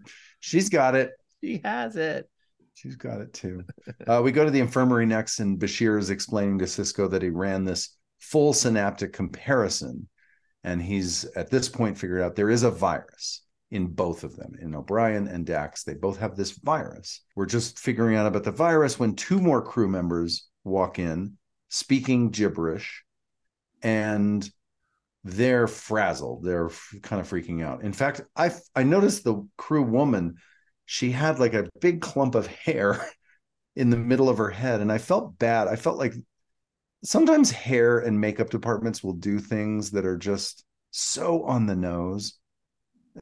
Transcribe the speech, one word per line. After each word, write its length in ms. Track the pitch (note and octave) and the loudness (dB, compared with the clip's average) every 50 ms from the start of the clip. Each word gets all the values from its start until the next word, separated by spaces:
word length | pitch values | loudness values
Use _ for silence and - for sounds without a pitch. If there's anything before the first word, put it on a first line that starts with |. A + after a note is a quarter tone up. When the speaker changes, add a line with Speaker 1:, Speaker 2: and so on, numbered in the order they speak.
| - - - - - - _ _ | -20 -20 -20 -20 -20 -20 _ _
Speaker 1:
She's 300 | - - - F3+ F#3+ G3+ | -6 0 0 0 2 2
got 240 | F3+ D3+ C3 C3 B2+ | 4 4 4 4 4
it. 160 | C3 C3 B2+ - - _ _ _ - | 4 2 0 -4 -14 _ _ _ -10
Speaker 2:
She 180 | D#4 C4+ A#3 D#3 - | -8 -6 -6 -6 -4
has 320 | G3+ A3 A#3+ A#3+ A3+ G#3+ | -4 -4 -4 -6 -6 -4
it. 340 | E3 D#3 D#3 - - - _ _ _ _ _ _ _ _ _ _ | -4 -4 -4 -4 -6 -10 _ _ _ _ _ _ _ _ _ _
Speaker 1:
She's 220 | - - C3 C3 | -18 -16 -16 -14
got 240 | - - B2 A2 G#2 | -12 -10 -10 -8 -10
it 140 | A#2+ A#2+ - | -10 -12 -12
too. 280 | - - F#2 F2+ F2+ F2+ F2 - - - - A2+ - - | -10 -10 -10 -8 -10 -12 -16 -18 -20 -18 -18 -16 -6 0
Uh, 160 | A2+ A#2 A#2+ A#2+ | 2 2 4 4
we 80 | C3+ | 4
go 120 | B2+ D3+ D3+ | 4 4 4
to 40 | D#3 | 4
the 100 | C#3 C3+ | 4 2
infirmary 440 | B2 A#2+ - C3 B2+ B2+ B2 A2+ A2+ | 2 2 2 4 4 4 4 4 4
next, 360 | A2+ A2+ A2 G#2+ - - - | 4 2 2 0 -2 -4 -2
and 180 | G#2+ G2+ G2 F2 | 0 0 0 0
Bashir 400 | G#2 G2 - - A#2 A2 G#2+ G#2 | -2 -2 0 0 2 2 2 2
is 100 | G2 F#2+ | 0 -2
explaining 480 | G2 G2 - - A2+ G#2 G2+ G2+ G2 F#2+ | -2 -4 -4 -4 -2 0 0 2 0 0
to 60 | F#2 | -2
Cisco 420 | F#2 - - F#2+ - - - G2 F#2 | -2 -2 -4 -4 -4 0 0 0 0
that 120 | F#2+ F#2 | 0 0
he 60 | F#2 F2+ | 0 -2
ran 340 | E2 F2 F#2+ G2 F#2+ F#2+ F#2+ | -2 -2 -2 -2 -2 -2 -2
this 300 | F#2 F2 E2 - - _ _ _ _ _ _ | -2 -2 -4 -6 -10 _ _ _ _ _ _
full 340 | - - - D#3 D3 D3 C3+ | -8 0 2 4 4 4 4
synaptic 580 | - - B2 A2+ G#2+ G2+ G2+ G2 - G2+ E2+ | 2 2 2 2 2 2 0 -2 -2 -6 -6
comparison. 960 | - - F#2+ - - - - - C#3 B2 G#2 F2 - - - C2 B1+ D2 - - _ _ _ _ _ _ _ _ _ _ - | -4 -4 -6 -6 -6 -6 -2 0 2 2 2 0 -2 -4 -8 -8 -12 -12 -14 -18 _ _ _ _ _ _ _ _ _ _ -8
And 160 | F2+ F2+ E2+ | -6 -4 -4
he's, 440 | E2+ G2 G2+ G2 F#2 F2 E2 - - - - | -4 -2 -2 -2 -2 -2 -4 -6 -8 -8 -8
at 140 | F#2 E2 - | -8 -4 -2
this 180 | C3 C3 B2+ - | 0 0 0 -2
point, 300 | - - A#2 G#2 F#2+ - | -2 0 -2 -2 -2 -4
figured 240 | - F2+ F2+ F2+ | -6 -4 -2 -2
out 140 | F2+ F2 E2+ | -2 -2 0
there 140 | - G2+ G#2+ | 0 2 2
is 120 | A#2 A#2 | 4 4
a 80 | B2+ A#2 | 4 2
virus 720 | F2+ E2+ G2 F2+ D#2 - - - _ - - - - - _ _ _ _ _ - | 2 2 0 0 0 -2 -6 -12 _ -14 -12 -12 -12 -14 _ _ _ _ _ -8
in 160 | A2 G2+ F#2 | -4 -4 -4
both 380 | F2 D#2+ - F#2 E2+ D#2+ - - | -2 -2 -2 -2 -2 -2 -6 -8
of 100 | C#2 - | -14 -14
them, 180 | - - - - - | -14 -16 -16 -16 -14
in 140 | E2+ D#2+ D#2 | -12 -10 -10
O'Brien 540 | D2 C2 - G2+ A2+ A2+ A2 G#2+ G#2 G2+ - | -10 -6 -2 0 2 2 2 0 0 -4 -4
and 160 | F2 F2 D#2+ | -6 -6 -4
Dax. 400 | E2 D#2+ D2+ D2 D2 - - - | -4 -4 -4 -4 -6 -10 -12 -12
They 80 | - D2 | -12 -8
both 240 | C#2+ F2+ G2 F#2+ G2 | -4 -4 -4 -4 -4
have 180 | A2 G2 F#2+ | -6 -6 -4
this 160 | G2 G2 - | -4 -6 -6
virus. 680 | - - - C#3+ D#3+ C#3+ D2 - - - - - - - _ _ - | -8 -6 -2 -2 -2 -2 -2 -8 -14 -18 -16 -18 -18 -18 _ _ -6
We're 100 | G2 G2 | -6 -4
just 320 | E2+ A#2+ A#2 A2+ - - - | -2 -2 -2 -2 -4 -8 -6
figuring 380 | - C3+ B2 A2+ A#2 A2+ A2 | -4 -2 0 2 2 2 4
out 100 | G#2+ G#2+ | 4 2
about 160 | G#2+ G2+ G#2 G#2 | 2 0 0 -2
the 60 | G#2+ | -2
virus 480 | G2+ A2+ E3 E3+ E3 D#3 D3 C3 - - | 0 2 2 4 4 4 4 2 2 0
when 160 | B2 A2+ - | 0 -2 -2
two 260 | - - - F#3 G3 | -2 -2 0 0 2
more 200 | F3+ E3+ C#3 A#2 | 4 4 2 2
crew 260 | G#2+ - - A#2+ G#2+ F#2+ | 0 -2 0 0 0 2
members 600 | F#2+ F#2 F2 E2+ E2+ E2+ E2+ E2+ - - - _ _ _ - | 0 0 0 0 0 0 -2 -2 -4 -6 -10 _ _ _ -6
walk 340 | G2 F#2+ F#2+ F#2 F2+ - A2+ | -2 0 0 0 0 -2 -4
in, 380 | F2+ E2 D#2+ E2+ G2 G#2 - _ _ _ _ _ _ - | -4 -2 -2 -4 -6 -8 -10 _ _ _ _ _ _ -10
speaking 600 | - - - - C3+ C3 B2+ C3 B2+ B2 A#2+ G#2+ | -8 -6 0 2 2 2 2 2 2 4 2 2
gibberish, 760 | - G#2 G#2+ F#2 - E2 E2 D#2+ D#2+ G#2 - - - - _ _ _ _ _ _ _ _ _ _ _ _ _ _ _ _ | 2 0 0 0 0 -2 -4 -4 -4 -6 -8 -12 -16 -16 _ _ _ _ _ _ _ _ _ _ _ _ _ _ _ _
and 640 | - A2+ A2 G#2+ G#2+ G#2+ G#2+ G#2 G2+ G#2 G#2 G#2 G2+ - - _ _ _ _ _ _ _ _ _ _ _ _ _ - | -2 -2 0 0 0 0 0 2 2 2 2 0 -2 -6 -12 _ _ _ _ _ _ _ _ _ _ _ _ _ -14
they're 420 | F#2+ F2+ G#2 A#2+ B2+ B2+ A#2+ A#2 | -6 -2 2 2 4 4 4 2
frazzled. 800 | A2 - - - - G#2+ G#2+ G2+ F2+ D#2 D2+ C#2+ B1 B1 A#1+ E2+ | 2 -2 -6 -6 -2 0 0 2 0 0 -4 -6 -8 -8 -6 -4
They're 220 | F2+ F2 E2+ E2+ | -2 -2 -2 -2
f-, 280 | E2 - - - - G#2+ G2+ | -4 -6 -12 -18 -20 -20 -16
kind 180 | - - A2 G2 | -10 -6 -6 -6
of 80 | F2 - | -4 -4
freaking 340 | G2 F2 E2 - E2+ E2 | -6 -6 -6 -6 -6 -6
out. 200 | D#2+ D2 C2 - | -6 -6 -6 -6
In 100 | G#2+ G#2 | -6 -6
fact, 300 | F#2+ - C3+ C#3+ - - - _ - | -2 -2 -2 -2 -2 -6 -12 _ -2
I 100 | - E3+ | 0 0
f-, 140 | F3 E3+ - - _ - | 0 -2 -4 -12 _ 0
I 80 | C3+ | 2
noticed 420 | B2+ C#3 E3+ G3+ G3+ - G3+ - - | 4 4 6 6 4 4 2 0 -2
the 220 | A#2+ G#2+ G2+ G2+ - _ | -2 -2 -2 -4 -12 _
crew 260 | - - - D#3 D3+ | -12 -4 0 0 2
woman, 540 | C3+ A2+ A2+ B2+ D3 C#3+ A2+ F#2 E2+ E2+ E2+ - _ _ _ _ _ _ _ _ _ | 2 2 2 2 4 4 2 0 0 -2 -6 -10 _ _ _ _ _ _ _ _ _
she 240 | - - - C3 B2 | -10 -6 -2 -2 -2
had, 260 | B2 C3 D3+ D#3+ D#3 - | 0 2 2 2 4 4
like, 160 | B2+ A2+ C3+ | 4 4 4
a 140 | G#2 G2 - - - | 2 -2 -2 -2 0
big 200 | - F3+ F3 E3 | 2 2 2 2
clump 340 | - - - C#3+ C3+ B2+ - | -4 -4 0 0 2 2 2
of 120 | A2+ G2+ | 0 0
hair 600 | - - - - - C#3 C3 G2+ G2+ G#2+ - - - - _ _ _ _ _ | -2 -8 -6 -4 -2 0 2 2 2 2 0 -4 -10 -14 _ _ _ _ _
<laughs> 360 | _ _ _ _ _ _ - | _ _ _ _ _ _ -2
in 140 | C3+ B2+ A#2+ | 2 4 4
the 60 | A#2+ A#2 | 4 4
middle 300 | A2+ A#2+ C3 B2+ C3+ C3 | 2 2 4 6 6 4
of 100 | A2+ G#2+ | 4 2
her 120 | G#2+ G2+ | 0 -2
head, 300 | F#2 G2+ C3 B2+ A#2 G#2 | -2 -4 -2 0 0 0
and 100 | G#2 G#2+ | 0 0
I 80 | G#2+ G#2+ | 0 0
felt 400 | - - F#3 A3 A#3+ E3+ - - | 0 0 0 0 0 -4 -4 0
bad. 300 | A#2 A#2 A#2 A2+ G#2 F#2 | 2 2 4 4 2 0
I 80 | A2 | 0
felt 220 | A#2 - D#3+ - - | -2 -2 -2 -2 -2
like 160 | C3+ A#2+ A#2 A#2+ - _ _ _ _ _ _ _ _ _ _ _ _ _ _ _ - | -2 -4 -4 -8 -16 _ _ _ _ _ _ _ _ _ _ _ _ _ _ _ -4
sometimes 460 | - - D#4 E4 D4+ D#4+ D4+ C#4 - | 0 4 4 6 8 8 8 6 4
hair 480 | - - - B2 C3 A#2+ A#2 A#2 A#2+ A#2 | 2 -2 -2 2 4 6 6 6 6 4
and 220 | A2+ A#2 G#2+ G#2 | 2 2 2 2
makeup 300 | G#2+ G#2+ G#2 - A2 - | 2 0 0 -2 -2 -2
departments 540 | - G#2 - A#2 A#2 G#2 A2+ A2+ G#2 - - | -2 -2 0 0 -2 0 -2 -4 -6 -6 -6
will 80 | F#2+ | -6
do 260 | F2+ E2+ F2 G2+ G2+ G#2 | -6 -4 -2 -2 -2 -2
things 540 | G2+ - A2+ G#2+ G#2 G#2+ G#2+ G#2+ G#2 G2+ | -2 -4 -4 -2 -2 -2 -2 -4 -4 -4
that 120 | G#2 G2+ F#2+ | -4 -2 -2
are 100 | F#2+ F#2 | -2 -2
just 480 | E2+ F2+ G2+ G2 G2 - - - _ _ _ _ _ _ _ | -2 -2 -4 -4 -4 -4 -8 -12 _ _ _ _ _ _ _
so 540 | - - - - - - - F3 E3+ E3 - | -8 -6 -6 -4 -4 -2 0 0 0 0 0
on 220 | - B2+ A#2 A2 | 0 0 2 2
the 100 | G2+ F#2+ | 0 0
nose, 580 | F#2 F2+ F2 F2 F2 F2 F#2 F#2+ G#2 G2+ - - _ _ _ _ _ _ _ _ _ _ _ _ _ _ _ - - | -2 -2 -2 -2 -4 -4 -4 -6 -6 -8 -10 -12 _ _ _ _ _ _ _ _ _ _ _ _ _ _ _ -12 -6